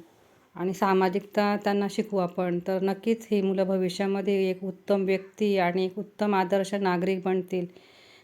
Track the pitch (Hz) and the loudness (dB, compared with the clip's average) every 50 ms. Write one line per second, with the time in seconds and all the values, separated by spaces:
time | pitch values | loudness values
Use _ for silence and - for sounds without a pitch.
0 | - _ _ _ _ _ _ _ _ _ _ 165 175 190 175 - 208 196 190 190 | -10 _ _ _ _ _ _ _ _ _ _ -4 -4 -4 -2 0 2 2 4 4
1 | 190 185 180 202 202 - - 208 208 202 208 208 - 202 202 202 202 196 - 226 | 4 2 2 -2 -6 -2 0 0 2 2 0 0 0 0 0 0 0 -2 -2 -4
2 | 214 - 202 190 180 175 - 190 180 180 175 175 175 190 190 180 190 196 190 196 | -4 -2 0 -2 -2 0 -2 -2 -2 0 -2 -2 -2 -2 -2 0 0 0 -2 -2
3 | - 226 226 226 - - 214 202 190 196 185 196 185 190 196 185 185 170 175 - | 0 -2 -2 -2 0 0 0 2 2 2 2 2 2 2 2 0 0 -2 -2 -2
4 | 196 196 196 196 185 202 196 190 190 185 180 185 190 185 180 - _ - 202 196 | 0 0 0 0 0 0 0 2 0 0 -2 -4 -6 -10 -10 -10 _ 0 0 0
5 | 190 190 190 190 190 - _ - 214 202 196 190 175 175 175 190 185 185 185 214 | 2 0 0 0 -2 -10 _ -2 0 2 2 2 2 2 2 0 -2 -2 -4 -8
6 | 202 - _ - 208 208 202 190 190 175 202 196 190 190 208 202 196 185 180 175 | -12 -12 _ -2 0 2 2 2 2 2 2 0 0 -2 -2 0 0 0 2 2
7 | 180 190 190 185 185 190 190 185 180 - 190 180 175 175 - - - - - - | 0 0 -2 -2 -2 -2 -2 -2 -2 -2 -4 -4 -4 -6 -10 -20 -20 -20 -20 -20
8 | - - - - | -20 -20 -20 -20